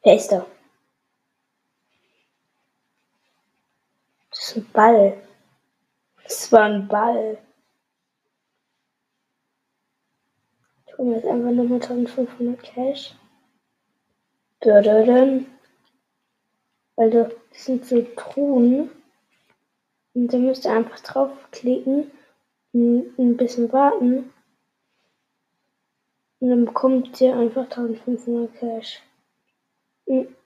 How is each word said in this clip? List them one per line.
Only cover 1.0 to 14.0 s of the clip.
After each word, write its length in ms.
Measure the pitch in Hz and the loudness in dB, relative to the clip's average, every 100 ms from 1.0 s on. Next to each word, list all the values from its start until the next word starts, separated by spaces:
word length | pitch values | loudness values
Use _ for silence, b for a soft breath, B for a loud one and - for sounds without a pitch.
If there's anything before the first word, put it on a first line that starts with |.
| _ _ _ _ _ _ _ _ _ _ _ _ _ _ _ _ _ _ _ _ _ _ _ _ _ _ _ _ _ _ _ _ _ | _ _ _ _ _ _ _ _ _ _ _ _ _ _ _ _ _ _ _ _ _ _ _ _ _ _ _ _ _ _ _ _ _
Das 80 | - | -16
ist 180 | - 226 | -12 -12
ein 140 | 214 | -4
Ball. 480 | - 220 226 196 - - _ _ _ _ _ _ _ _ _ | 4 4 6 4 0 -20 _ _ _ _ _ _ _ _ _
Das 280 | - - - | -14 -14 4
war 120 | 226 | 4
ein 240 | 208 208 196 | 4 0 -4
Ball. 500 | 208 226 233 220 214 _ _ _ _ _ _ _ _ _ _ _ _ _ _ _ _ _ _ _ _ _ _ _ _ _ _ _ _ _ _ _ _ _ _ _ | -4 -2 -4 -6 -10 _ _ _ _ _ _ _ _ _ _ _ _ _ _ _ _ _ _ _ _ _ _ _ _ _ _ _ _ _ _ _ _ _ _ _
Ich 100 | - | -6
hol 80 | 247 | -4
mir 120 | 226 | -4
jetzt 100 | - | -4
einfach 240 | 240 240 | -4 -2
nochmal 280 | 240 240 247 | -2 0 -2
tausendfünfhundert 840 | - 247 233 - 247 - 240 247 | -4 -6 -4 -4 -8 -6 -8 -8
Cash. 500 | - - 262 285 - _ _ _ _ _ _ _ _ _ | -14 -8 -6 -6 -12 _ _ _ _ _ _ _ _ _